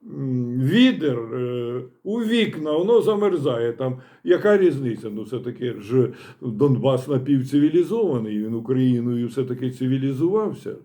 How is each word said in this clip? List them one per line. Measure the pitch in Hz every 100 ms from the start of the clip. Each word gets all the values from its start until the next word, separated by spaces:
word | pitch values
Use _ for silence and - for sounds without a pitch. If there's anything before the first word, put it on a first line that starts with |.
м, | 226 143 135 127 120 123
відер, | 131 196 254 202 156 120 113 127
е, | 123 123 120 123 131 _
у | 185 220
вікна, | 220 233 208 160 151
воно | 151 190 233
замерзає. | 196 208 208 180 139 120 117
Там, | 117 131 127 - _
яка | - 175 208 202
різниця? | 185 135 131 107 110
Ну, | 104
все-таки | 104 123 120 107 123
ж | 104 101 127 117 - - -
Донбас | 135 107 143 123 135 127 131
напівцивілізований, | 139 127 139 123 143 147 160 165 226 208 127 110 104
він | 107
Україною | 113 117 131 127 123 120 120 120
все-таки | 117 123 120 127
цивілізувався. | 123 131 131 135 131 165 208 214 143 - -